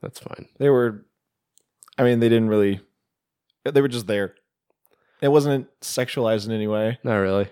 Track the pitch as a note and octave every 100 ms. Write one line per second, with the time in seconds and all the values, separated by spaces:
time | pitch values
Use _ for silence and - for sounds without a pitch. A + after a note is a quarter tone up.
0 | - - - - - _ C#3+ C3 A#2+ G#2
1 | _ _ _ _ _ _ _ _ - -
2 | B2 A#2+ A#2 A2+ A2 G#2+ G2+ G2 _ _
3 | _ _ _ _ _ _ - C#3+ C#3 A#2+
4 | G#2 G#2 G2 _ _ _ _ _ _ _
5 | _ _ C#3 D3 C#3+ C#3 B2 _ - -
6 | B2+ - A#2 A2 G#2 A2 G#2+ G#2+ A2 B2
7 | C3 G#2+ F#2+ F#2+ G2+